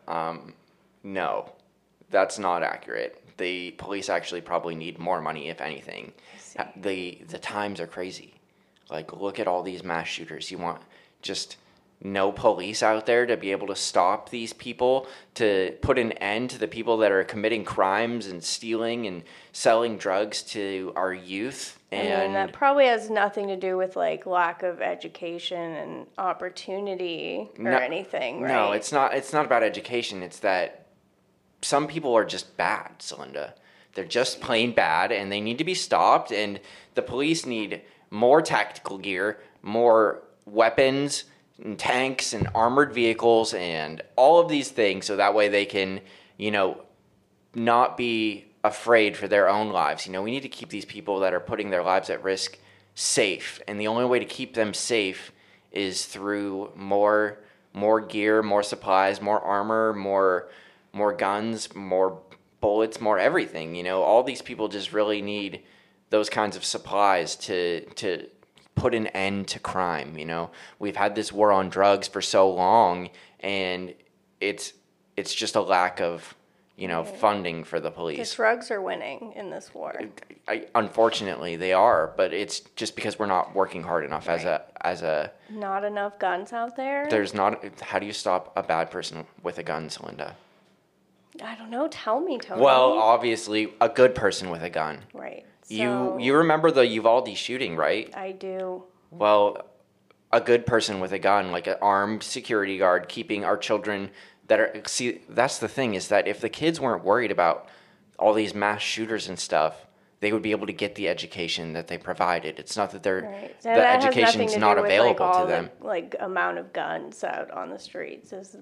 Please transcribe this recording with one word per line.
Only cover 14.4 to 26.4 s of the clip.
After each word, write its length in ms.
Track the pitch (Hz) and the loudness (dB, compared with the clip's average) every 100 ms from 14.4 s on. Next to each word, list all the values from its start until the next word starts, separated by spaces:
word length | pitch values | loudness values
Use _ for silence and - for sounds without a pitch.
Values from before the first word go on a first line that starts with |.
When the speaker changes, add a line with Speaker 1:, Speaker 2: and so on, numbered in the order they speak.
| 113 | -10
Speaker 1:
people, 540 | - 123 117 123 131 127 - - | -12 -12 0 2 2 -2 -18 -14
to 380 | - 110 95 92 - | 0 2 4 0 -2
put 160 | - 127 | 2 2
an 100 | 113 | 2
end 380 | - 98 110 127 | -2 -2 -2 -4
to 80 | 123 | -4
the 80 | 107 | -6
people 280 | 113 113 110 | -4 0 4
that 120 | 107 | 6
are 100 | 95 | 4
committing 400 | 90 107 110 113 | 2 -2 0 -2
crimes 640 | 92 - 95 101 117 120 98 | -4 0 2 2 0 -4 -8
and 160 | 90 | -10
stealing 640 | - - 113 113 117 120 107 | -8 -6 -4 -2 -2 -4 -6
and 160 | 87 - - - | -8 -14 -20 -18
selling 440 | - 123 113 120 98 | 0 4 4 2 -2
drugs 460 | 101 95 107 - | -2 0 -2 -6
to 500 | - 110 98 95 92 - | -8 -8 -6 -6 -6 -4
our 180 | 92 | -4
youth. 640 | 92 90 95 127 139 - - - | -4 -8 -8 -8 -8 -14 -16 -10
Speaker 2:
I 40 | 98 | -4
mean, 100 | - | -2
Speaker 1:
And 280 | 190 190 | 0 0
Speaker 2:
that 180 | 196 - | -2 -4
probably 340 | - 277 285 254 | 2 2 6 6
has 220 | 226 214 | 4 0
nothing 380 | 220 202 214 202 | 0 0 -2 -4
to 80 | 190 | -4
do 200 | 190 185 | -2 -2
with, 180 | 185 185 | -2 -2
like, 300 | 170 185 190 | -2 -2 -2
lack 360 | 180 170 175 | 0 0 -2
of 180 | 180 170 | -6 -4
education 760 | - 170 165 - 170 170 - 175 165 151 | -6 -6 -10 -12 -10 -8 -8 -6 -6 -8
and 300 | 151 165 - - | -10 -12 -14 -6
opportunity 1300 | 185 - | -4 -4